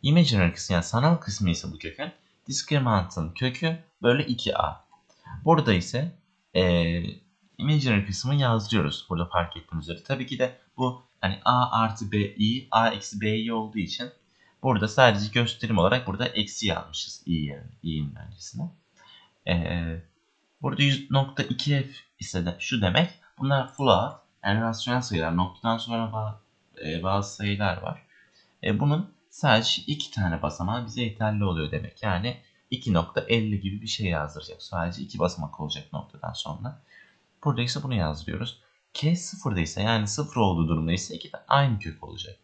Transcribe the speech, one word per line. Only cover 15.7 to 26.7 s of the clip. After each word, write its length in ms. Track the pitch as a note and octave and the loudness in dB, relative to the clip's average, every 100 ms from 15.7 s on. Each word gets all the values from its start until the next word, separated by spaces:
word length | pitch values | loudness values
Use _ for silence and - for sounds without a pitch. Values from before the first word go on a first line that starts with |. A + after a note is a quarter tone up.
| G#2+ | 4
olarak 300 | F2+ B2 B2 | 4 4 0
burada 200 | G2 B2 | -4 -2
eksi 400 | G#2+ G2+ - G#2+ | -2 -4 -2 -2
yazmışız 560 | E2 - D#2 - - - | -2 -4 -10 -10 -12 -2
I 80 | |
yerine, 380 | E2 D2 C#2 - - | -2 -2 -8 -16 -10
I'nin 320 | E2 D#2 D2 A1+ | -6 -4 -4 -8
öncesine. 560 | D2+ - - A2 E3+ - _ _ - - _ _ - | -16 -16 -14 -8 -8 -10 _ _ -20 -20 _ _ -2
E, 560 | F2 E2 E2+ E2+ E2 - _ _ _ _ _ | 0 0 -4 -4 -8 -12 _ _ _ _ _
burada 220 | C3+ G#2+ | -6 2
yüz 280 | C#3 C3+ - | 2 2 2
nokta 320 | C#3 C3+ - | 0 0 -4
iki 260 | C3+ B2 C#3+ | -4 -2 0
F 240 | C#3+ B2+ - - _ | 0 -2 -10 -20 _
ise 260 | - F2+ E2+ | -6 -2 -2
de 100 | E2+ | -4
şu 220 | - A#2+ | -6 0
demek, 280 | F#2+ F#2+ F3 - _ - | 2 4 2 -2 _ -4
bunlar 360 | C3+ C#3 B2+ | 0 0 0
float, 480 | - C3+ G3+ A#2+ - _ _ | 0 4 6 4 -6 _ _
yani 180 | G#2 G#2 | 0 2
rasyonel 400 | A2+ A2+ - B2 | 0 -2 -2 -2
sayılar, 360 | B2 F#2+ D#2+ E2+ | 0 0 0 0
noktadan 400 | F#2 - A#2 A2+ | 0 -2 -2 -2
sonra 260 | A#2 A2+ | -2 -4
ba-, 320 | A2+ A2 G#2+ G#2+ _ _ _ | -2 -4 -6 -8 _ _ _